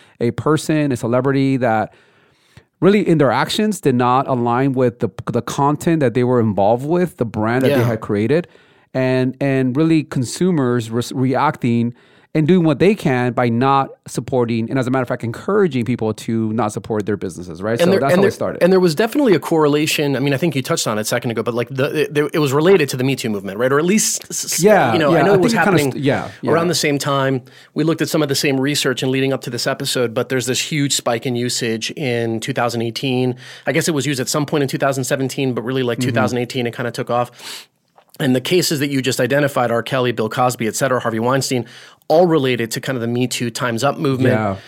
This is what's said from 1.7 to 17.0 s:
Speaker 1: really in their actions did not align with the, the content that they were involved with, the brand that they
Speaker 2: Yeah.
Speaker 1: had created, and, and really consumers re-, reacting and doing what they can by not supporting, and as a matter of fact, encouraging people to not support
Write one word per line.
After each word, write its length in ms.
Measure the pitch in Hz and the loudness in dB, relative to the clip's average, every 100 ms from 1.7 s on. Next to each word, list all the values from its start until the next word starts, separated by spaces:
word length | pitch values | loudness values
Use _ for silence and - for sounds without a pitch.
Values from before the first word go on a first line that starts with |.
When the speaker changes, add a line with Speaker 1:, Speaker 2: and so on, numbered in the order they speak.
| 110 98 _ _ _ _ _ _ - _ _ | 0 -2 _ _ _ _ _ _ -20 _ _
Speaker 1:
really 260 | 170 208 175 | 4 4 4
in 100 | 160 | 4
their 140 | 131 | 4
actions 500 | 120 156 - 214 196 | 2 0 0 0 0
did 140 | 147 123 | 0 2
not 320 | 123 127 139 | 4 2 2
align 460 | 123 120 120 139 | 0 0 2 2
with 260 | 127 123 - | 2 0 0
the, 100 | 107 - - | -4 -4 -6
the 100 | 120 | -4
content 600 | - - 143 147 175 160 | -4 0 0 0 0 2
that 120 | 127 | 2
they 100 | 120 | 2
were 160 | 123 123 | 2 2
involved 460 | 110 98 98 120 143 | 2 2 2 2 0
with, 320 | 175 180 - | -2 -2 -2
the 80 | 113 | -4
brand 380 | 107 107 131 | -2 0 2
that 60 | 127 | 2
they 80 | 123 | 2
Speaker 2:
Yeah. 60 | |
Speaker 1:
had 180 | 117 110 | 2 -2
created, 460 | - 104 113 156 - - _ _ _ | -2 0 2 2 0 -12 _ _ _
and, 420 | 131 131 127 135 - | -2 0 2 0 0
and 340 | 139 135 131 127 | 0 0 0 2
really 280 | 160 160 | 2 2
consumers 880 | 135 139 120 - 180 160 123 120 110 | 0 -4 -4 0 0 2 2 0 0
re-, 100 | 117 117 | -4 -4
reacting 800 | 139 131 123 147 - 123 117 117 - _ _ _ 160 | -2 0 2 0 0 0 0 0 -4 _ _ _ 0
and 120 | 151 | 4
doing 160 | 185 | 4
what 160 | 160 127 | 4 4
they 160 | 180 220 | 2 2
can 360 | 147 127 123 | 0 0 0
by 160 | 117 123 | 0 0
not 440 | 117 135 139 135 - - | 2 4 2 0 -8 -10
supporting, 600 | - 120 127 117 117 113 | -10 -2 0 0 0 -2
and 120 | 135 | -2
as 80 | 120 | 0
a 20 | |
matter 140 | 131 | -2
of 40 | 123 | -2
fact, 160 | 123 | -4
encouraging 600 | 117 - - 208 185 131 113 | -6 -6 -2 0 2 0 -2
people 300 | 120 110 107 | -2 -2 -4
to 360 | - 113 110 | -4 -2 -2
not 180 | 110 107 | -2 -2
support 340 | 107 - 107 | -4 -4 -4